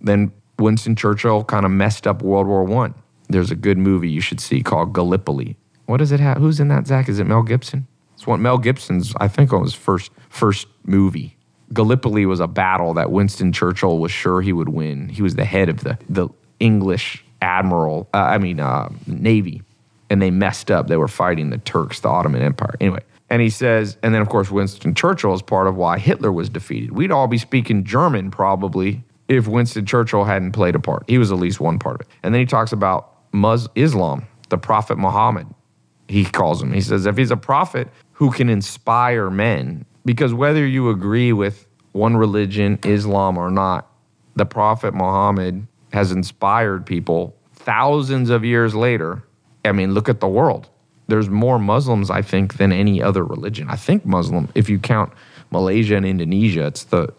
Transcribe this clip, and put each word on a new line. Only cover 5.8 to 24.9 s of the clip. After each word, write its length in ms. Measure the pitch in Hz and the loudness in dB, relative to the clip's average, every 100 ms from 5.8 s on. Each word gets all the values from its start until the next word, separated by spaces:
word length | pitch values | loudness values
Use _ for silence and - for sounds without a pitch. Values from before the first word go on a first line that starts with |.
| - | -4
What 120 | 123 | 0
does 140 | 147 | 2
it 80 | 143 | 2
have? 180 | 143 135 | 2 2
Who's 220 | 156 156 | 2 2
in 80 | 147 | 2
that, 180 | 139 117 | 2 2
Zach? 200 | 135 127 | 0 0
Is 120 | 101 | 0
it 80 | 92 | 2
Mel 160 | 110 | 2
Gibson? 440 | 117 123 - 135 131 _ _ _ | 2 0 -2 -6 -8 _ _ _
It's 100 | - | -4
one, 160 | 101 | 0
Mel 160 | 117 127 | 2 2
Gibson's, 560 | 117 135 - 92 87 - | 2 -2 -2 -2 -2 -2
I 80 | 104 | 0
think 240 | - 139 | 4 4
it 60 | 95 | 4
was 180 | 90 - | 0 -4
first, 360 | - 92 - - - | -2 -2 -4 -16 -20
first 380 | - 110 101 - _ - | 0 2 2 -4 _ 0
movie. 520 | 98 98 85 - - _ _ _ | 2 2 0 -8 -14 _ _ _
Gallipoli 520 | 113 110 127 123 104 95 | 0 2 2 2 0 2
was 140 | 92 | 0
a 80 | 87 | -2
battle 460 | 95 95 92 85 82 | 0 0 2 0 0
that 160 | - | 0
Winston 400 | 92 98 - 92 | 2 0 2 -2
Churchill 480 | 87 90 92 95 82 | 0 0 0 0 0
was 120 | 82 | -2
sure 300 | - 95 92 | -2 -2 0
he 120 | 95 | 0
would 160 | 87 78 | -2 -2
win. 400 | 78 78 69 90 | -4 -6 -6 -8
He 120 | - | -2
was 140 | 98 87 | -2 0
the 100 | 104 | -2
head 240 | 95 87 | 0 0
of 120 | - | 0
the, 160 | - 113 - | -6 -8 -4
the 180 | 95 87 - _ _ | -4 -4 -8 _ _
English 640 | 113 107 95 95 - - - _ | 2 4 2 -2 -4 -10 -18 _
admiral, 680 | 92 92 92 87 78 78 95 | 0 0 2 2 0 -2 -2
uh, 40 | 101 | 0
I 200 | 82 104 | 2 2
mean, 200 | 92 82 | 0 -2
uh, 300 | 69 67 50 - - | -2 -2 -4 -10 -10
Navy. 560 | - 107 110 90 - - _ _ _ - | -2 2 2 0 -8 -16 _ _ _ -2
And 120 | 98 | 0
they 100 | 95 | 2
messed 400 | 90 98 - - | 2 0 -2 0
up. 160 | 90 - | 0 2
They 100 | 82 | 0
were 100 | 73 | 0
fighting 420 | - 90 82 76 | 0 -2 0 -4
the 80 | 60 | -6
Turks, 420 | - 85 80 - | -4 -4 -4 -4
the 100 | - | -2
Ottoman 320 | 87 78 65 | 0 0 0
Empire. 320 | 69 - - - | -2 -2 -6 -2
Anyway, 220 | 98 92 - _ _ | -2 -2 -8 _ _
and 120 | 120 | 0
he 80 | 117 | 0
says, 480 | 104 123 113 104 - | 0 0 2 0 -2
and 100 | 117 | 0
then, 80 | 110 | 0
of 80 | 107 | 2
course, 220 | 113 98 | 0 0
Winston 420 | 98 98 - - | 0 -2 -4 -4